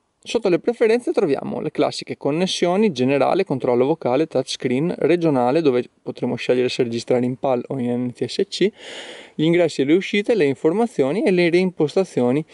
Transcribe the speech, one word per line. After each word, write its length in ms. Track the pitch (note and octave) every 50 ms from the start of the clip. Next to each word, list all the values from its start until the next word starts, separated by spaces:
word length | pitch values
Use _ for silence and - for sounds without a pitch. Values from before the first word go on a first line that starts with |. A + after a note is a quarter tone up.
| _ _ _ _
Sotto 260 | _ - - A#3 - G3
le 100 | F3 D#3
preferenze 540 | - A#3 A#3+ - B3 A3 A3+ B3 - D#4+
troviamo 480 | F4 B3+ G#3 D#3 C3+ - - C3+ C#3 B2
le 100 | - D#3
classiche 460 | - - C#3 C3 - - - - B2+
connessioni, 760 | - - C#3 D3 E3 F#3+ F3+ - - F#3+ F3 F3+ G3+ A3 G#3+
generale, 520 | D3 A#2+ B2+ C3 C#3+ C#3 C3 C3 - - G3
controllo 400 | - D3 B2+ - B2+ A#2+ A#2+ B2+
vocale, 420 | C#3 E3 - - B2 B2 C#3 D#3+
touchscreen, 680 | - - C3 C3 - - - - C3 B2 C3 D#3 F3+ - -
regionale, 600 | - C#3+ E3+ F3+ E3 D#3+ C#3+ B2+ A#2+ B2 C#3 E3+
dove 260 | E3 C#3+ B2 B2 A#2+ - _ _
potremo 340 | _ - - - C3+ B2 B2+
scegliere 340 | A#2 - - B2+ B2+ B2 B2
se 140 | - - C3
registrare 420 | A#2 A#2 A#2 - - B2+ A#2+ B2
in 100 | B2 C3
pal 260 | - - C#3 B2+ B2 -
o 120 | - C#3 C3+
in 280 | A#2+ A#2+ A#2+ A#2+ B2
N 60 | B2
T 120 | A2+ - B2+
S 180 | A#2 - - G3 -
C, 220 | - - F3 G#3+ - - - - - - - - - - - - _
gli 100 | - D3+
ingressi 380 | D#3+ E3+ F3 F3 D3+ - -
e 20 | C#3
le 80 | C#3
uscite, 420 | D#3+ G3 F#3 - - G3+ G#3 - A#3+
le 120 | G3+ D3+
informazioni 800 | C#3 C3 - - D#3+ F3 G#3+ A#3 A3+ - - C3+ C3 D#3 G#3+ A#3
e 60 | G#3
le 200 | F#3 F3 F3 E3
reimpostazioni 920 | D#3+ F3+ F#3 F3+ - - D#3 C#3+ - G3 F#3+ - - C3 B2 B2 C3 D3+ D#3+ -